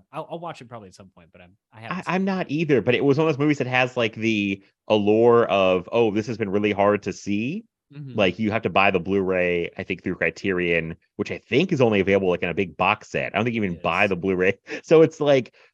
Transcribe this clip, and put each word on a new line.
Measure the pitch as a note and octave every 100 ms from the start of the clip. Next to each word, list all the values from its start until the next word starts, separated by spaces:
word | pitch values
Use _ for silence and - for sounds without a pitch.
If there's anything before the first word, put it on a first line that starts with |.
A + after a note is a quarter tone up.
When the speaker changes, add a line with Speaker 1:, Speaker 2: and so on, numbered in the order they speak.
| _
Speaker 1:
I'll, | D3 D3
I'll | E3
watch | E3+ D3
it | A#2
probably | A#2 F#2+
at | -
some | F#2+
point, | _ E2+
but | F2+
I'm, | F2 G2 _
I | A2
haven't | A2+ F3+
Speaker 2:
I, |
Speaker 1:
seen | D3+ F#3
Speaker 2:
I'm |
Speaker 1:
it | F#3+
Speaker 2:
not | F#3 E3+
Speaker 1:
yet. |
Speaker 2:
either, | D3 D#3 C3
but | A2 A2+
it |
was | C#3 C3+
one | D#3+
of |
those | C3+
movies | D3+ C#3+
that | B2+
has, | B2+ B2+ B2
like, | A2+ A2
the | A2+ G#2+ G2+ F#2+ _ _ -
allure | G#2+ G2+ A2 A#2+ A#2 A2+
of, | G2 F#2 F#2 F2
"Oh, | A#2 A2+
this | G#2 G#2+
has | G#2+
been | G2+
really | G2+ G#2
hard | G2 G2+ G#2
to | G2
see." | E2+ G2+ G#2 A#2+ G3+ - _ _
Speaker 1:
Mm-hmm. | C#3 C3+ A2+
Speaker 2:
Like, | F#2+ F2+
you | A2
have | A2+
to | G#2+
buy | F#2+ G2+
the | F#2+
Blu-ray, | E2+ G2 F#2 F#2 F2+ F2 E2+ -
I |
think, | F#2+ F2+
through | F#2+ E2+
Criterion, | E2+ - G2 F2+ F2 E2+ E2 E2 _ -
which | G#2
I | F2+
think | - B2 F#3
is | D3
only | A#2 G2+
available, | F#2 G2 F#2
like, | F2
in | F2
a | E2
big | F2+ -
box | F#2 G#2+ -
set. | C#2+ C2
I | F#2+
don't | A#2+
think | A#2
you |
even | G2 E2+
Speaker 1:
It |
Speaker 2:
buy | E2+ F2 G#2
Speaker 1:
is. |
Speaker 2:
the | F2+
Blu-ray. | F#2+ F2+ F#2 G2 -
<laughs> | -
So | - D#3+
it's, | D#3 -
like, | D3 C#3 - _ _